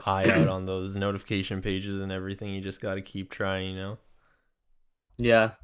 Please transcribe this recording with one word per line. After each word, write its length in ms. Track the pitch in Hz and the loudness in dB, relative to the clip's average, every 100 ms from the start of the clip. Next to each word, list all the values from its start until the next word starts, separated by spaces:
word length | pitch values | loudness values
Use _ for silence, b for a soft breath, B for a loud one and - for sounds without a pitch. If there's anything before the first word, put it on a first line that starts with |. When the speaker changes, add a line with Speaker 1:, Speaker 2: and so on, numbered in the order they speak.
| - | 0
Speaker 1:
eye 240 | 98 - | 4 4
out 160 | 113 - | 6 4
on 200 | 95 92 | 2 -2
those 280 | 95 95 | -4 -4
notification 680 | 98 98 98 - 101 92 98 | -2 -2 -2 -2 -2 -2 -4
pages 380 | 101 95 98 98 | -2 -4 -4 -6
and 120 | 98 | -4
everything. 420 | 95 95 98 104 | -6 -6 -8 -8
You 60 | 98 | -8
just 200 | 95 95 | -8 -8
gotta 200 | 107 95 | -6 -6
keep 280 | 95 98 92 | -8 -10 -8
trying, 400 | - 101 95 95 | -4 -2 -2 -4
you 60 | 95 | -6
know? 220 | 98 107 _ _ _ _ _ _ _ _ _ _ _ - | -8 -10 _ _ _ _ _ _ _ _ _ _ _ -2
Speaker 2:
Yeah. 340 | 120 113 110 - | 6 6 6 0